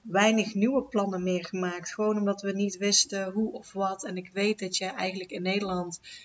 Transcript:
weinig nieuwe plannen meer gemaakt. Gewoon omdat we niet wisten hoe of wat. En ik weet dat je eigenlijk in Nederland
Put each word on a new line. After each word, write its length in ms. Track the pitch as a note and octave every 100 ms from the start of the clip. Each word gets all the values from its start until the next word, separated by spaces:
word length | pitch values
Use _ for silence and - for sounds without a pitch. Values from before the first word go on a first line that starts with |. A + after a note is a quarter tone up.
weinig 520 | A3 F#3 G#3+ A3 G3
nieuwe 300 | G3 A#3 C4+
plannen 400 | - G#3 G3 F#3
meer 220 | F#3 F3+ F3
gemaakt. 480 | F#3 F3+ F3 E3+
Gewoon 240 | - G#3+ G#3+
omdat 240 | G3+ G3
we 100 | G3+
niet 260 | F#3+ G3+ F#3
wisten 540 | G3+ G3 - G3 F#3+
hoe 200 | G3+ A3
of 220 | A3 -
wat. 320 | G3 F#3+ F#3+ G#3+
En 120 | F3+
ik 120 | F#3
weet 260 | G3 G#3 G#3+
dat 180 | F#3 -
je 80 | F#3+
eigenlijk 460 | G3 F#3 F#3+ F#3
in 100 | F3
Nederland 580 | F#3 G3+ G3 F3+ F3 E3+ - -